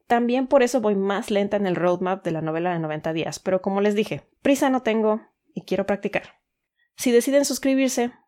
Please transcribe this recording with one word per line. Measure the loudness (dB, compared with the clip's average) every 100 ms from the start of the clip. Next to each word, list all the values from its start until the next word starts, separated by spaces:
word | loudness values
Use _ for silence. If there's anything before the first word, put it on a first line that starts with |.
| _
También | 0 2 0 2
por | 4
eso | 4 2
voy | 0 0
más | 0 -2 -2
lenta | -2 0 0
en | 0
el | 0
roadmap | 0 0 -2 -4 -4
de |
la | -4
novela | -4 -2 -2
de | -2
noventa | -4 -6 -4
días, | -4 -4 -6
pero | -2 -2
como | -2 0
les | 0
dije, | 0 -2 -6 -10 _
prisa | 0 2 2
no | 0
tengo | 0 0 0 0 -6 _ _
y | -14
quiero | -6 -4 -2
practicar. | -4 -4 -6 -8 _ _ _ _ _ _ -4
Si | 2
deciden | 4 4 2 2
suscribirse, | -2 0 2 0 0 -4 -6